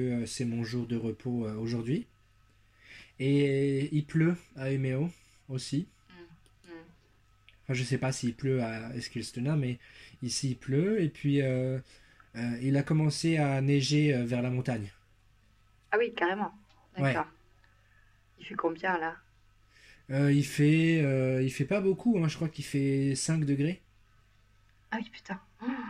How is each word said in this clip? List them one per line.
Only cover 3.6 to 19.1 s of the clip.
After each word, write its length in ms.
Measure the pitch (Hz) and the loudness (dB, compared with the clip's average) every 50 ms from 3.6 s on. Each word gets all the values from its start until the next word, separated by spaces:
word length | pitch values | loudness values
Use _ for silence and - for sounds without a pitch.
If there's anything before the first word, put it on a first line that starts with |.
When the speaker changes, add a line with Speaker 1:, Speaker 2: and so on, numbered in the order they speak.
| 139 143 139 135 139 151 156 | 2 2 2 0 0 0 0
Speaker 1:
il 100 | 151 147 | -2 0
pleut 300 | - - 160 160 165 175 175 - - - | 0 2 4 4 4 2 0 -4 -14 -12
à 160 | - 131 135 | -8 -4 -2
Umeå 360 | 139 135 131 131 127 131 156 175 - - - - _ _ _ - | -2 0 0 0 0 0 -2 -4 -6 -10 -20 -20 _ _ _ -8
aussi. 400 | 131 131 - - - 147 190 - _ _ _ - | -8 -8 -6 -4 -2 -2 -4 -4 _ _ _ -20
Speaker 2:
Mm, 60 | - 175 175 170 165 - _ _ _ _ _ 175 | -20 -20 -20 -20 -20 -20 _ _ _ _ _ -20
mm. 40 | 170 165 165 170 170 _ _ _ _ _ _ _ _ _ _ - - _ _ | -18 -18 -18 -20 -20 _ _ _ _ _ _ _ _ _ _ -20 -20 _ _
Speaker 1:
Enfin, 100 | - 131 | -4 -4
je 100 | 127 131 | -4 -2
sais 140 | 120 131 127 | -2 -2 0
pas 140 | 135 131 | 0 -2
s'il 220 | 135 - - 120 117 | -2 -2 -4 -4 -4
pleut 280 | - 135 135 131 127 | -2 -2 0 0 0
à 320 | 117 113 113 110 113 120 127 | 0 -2 -4 -6 -8 -8 -8
Eskilstuna, 600 | 123 120 - - 120 110 - - 123 123 143 156 | -8 -10 -8 -8 -8 -8 -8 -6 -4 -2 0 0
mais 220 | 151 135 123 127 - - - - - - - - - | 0 0 -2 -4 -6 -10 -18 -20 -20 -20 -20 -14 -10
ici, 280 | 127 120 - - - 135 | -6 -6 -4 -2 -2 -4
il 40 | 123 | -4
pleut. 440 | - - 131 131 143 175 202 220 214 | -4 -4 -2 0 2 2 2 2 2
Et 60 | 170 147 | 0 0
puis, 320 | - - - 143 143 143 | -2 -2 0 2 2 2
euh, 360 | 135 131 131 127 127 131 131 131 - - - - - - - - - _ - | 2 2 0 0 0 -2 -2 -4 -8 -12 -18 -20 -20 -20 -20 -20 -20 _ -8
euh, 220 | 117 120 120 120 120 | -6 -4 -4 -2 -2
il 140 | 127 135 139 | 0 2 2
a 60 | 139 | 2
commencé 540 | 139 - 160 156 156 151 147 - - 165 165 | 2 2 2 2 2 2 0 0 0 2 2
à 240 | 156 147 139 139 135 | 2 2 2 2 2
neiger, 540 | 135 139 143 139 131 131 147 151 151 147 139 | 2 2 2 2 2 2 2 4 4 4 4
euh, 100 | 123 120 | 2 0
vers 180 | 117 127 123 | 0 -2 -2
la 80 | 123 127 | 0 0
montagne. 400 | 127 123 123 135 120 110 104 98 - - _ _ _ _ _ _ _ _ _ _ _ _ _ _ _ _ _ _ | -2 -2 -2 -2 -2 -4 -4 -8 -12 -18 _ _ _ _ _ _ _ _ _ _ _ _ _ _ _ _ _ _
Speaker 2:
Ah 40 | - 214 | 0 0
oui, 140 | 240 233 233 | 0 0 0
carrément. 380 | - 170 175 190 208 202 170 - - - _ _ _ _ _ - - | 0 0 0 0 -2 -4 -6 -8 -12 -20 _ _ _ _ _ -4 -2
Speaker 1:
Ouais. 140 | 139 135 | 0 0
Speaker 2:
D'accord. 180 | 151 165 151 - - _ _ _ _ _ _ _ _ _ _ _ _ _ _ _ _ _ _ _ _ - | 0 0 -2 -6 -10 _ _ _ _ _ _ _ _ _ _ _ _ _ _ _ _ _ _ _ _ -20
Il 60 | - | -16
fait 80 | - - | -10 -6
combien, 420 | - - 165 165 165 180 190 180 170 | -4 -2 -2 -2 -2 -2 -2 0 0
là ? 180 | 160 165 | -2 -4